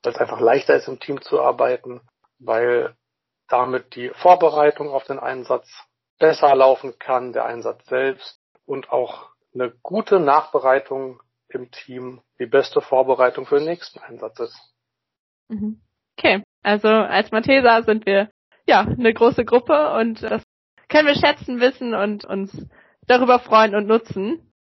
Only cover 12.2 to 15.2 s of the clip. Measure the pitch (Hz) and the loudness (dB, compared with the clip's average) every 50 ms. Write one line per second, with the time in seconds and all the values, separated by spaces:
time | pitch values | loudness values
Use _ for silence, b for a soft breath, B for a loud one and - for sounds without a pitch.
12.2 | _ _ _ _ 123 113 117 135 139 - - 147 - - - 131 131 131 131 117 | _ _ _ _ -8 0 2 0 0 2 -2 -4 -2 0 2 2 2 2 2 2
13.2 | 127 123 120 - 131 - 143 143 151 160 175 170 - - _ - - - 117 120 | 2 2 2 -2 -4 0 0 0 0 -2 -6 -8 -10 -20 _ -20 -20 -20 -18 -14
14.2 | 117 104 _ - 120 - - - _ _ _ _ _ _ _ _ _ _ _ _ | -14 -14 _ -10 -12 -12 -12 -20 _ _ _ _ _ _ _ _ _ _ _ _